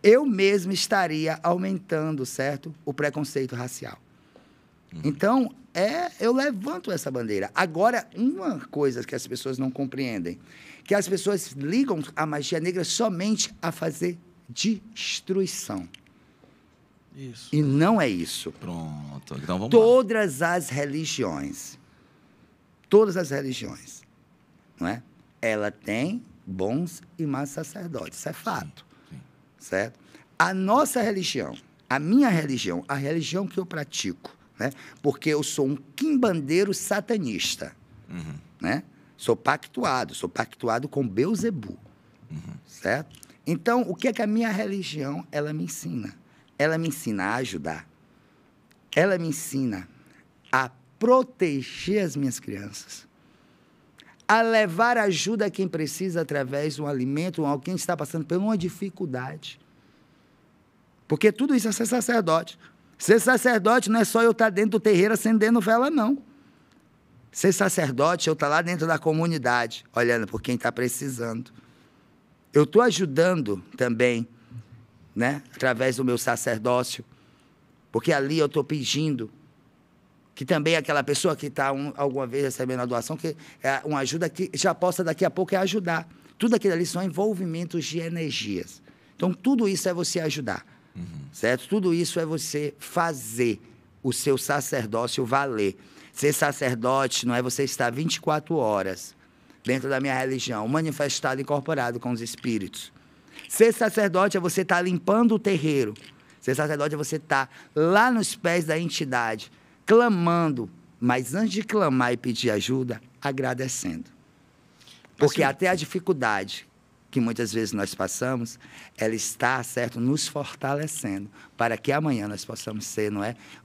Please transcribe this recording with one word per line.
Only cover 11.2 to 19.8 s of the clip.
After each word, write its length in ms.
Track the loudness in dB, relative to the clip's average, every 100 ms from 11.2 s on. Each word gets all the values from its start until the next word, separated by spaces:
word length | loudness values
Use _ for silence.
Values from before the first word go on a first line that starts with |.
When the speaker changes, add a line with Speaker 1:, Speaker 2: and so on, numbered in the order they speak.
| 0 -2 -4
Speaker 1:
ligam 500 | -8 0 2 2 0 -4 -4
a 100 | -2
magia 340 | -2 -2 -2
negra 240 | -2 -2
somente 720 | -2 0 0 0 -2 0 -2 -4
a 100 | -6
fazer 460 | -4 -6 -2 -4 -4 -14 _ -16
destruição. 1400 | -4 -2 -2 -6 -10 -8 -8 -2 -2 -2 -6 -8 -8 -8 -16 _ _ _ _ -20 _ _ _ _ _ _ -16
Speaker 3:
Isso. 320 | -16 -16 -2 0
Speaker 1:
E 60 |
não 400 | 4 4 6 4
é 80 | 4
isso. 420 | 0 -2 -6 -8
Speaker 2:
Pronto, 840 | -10 -10 -8 -8 -10 -12 -14 -12 -10
então 200 | -4 -4
vamos 160 | 6
lá. 60 |
Speaker 1:
Todas 600 | 8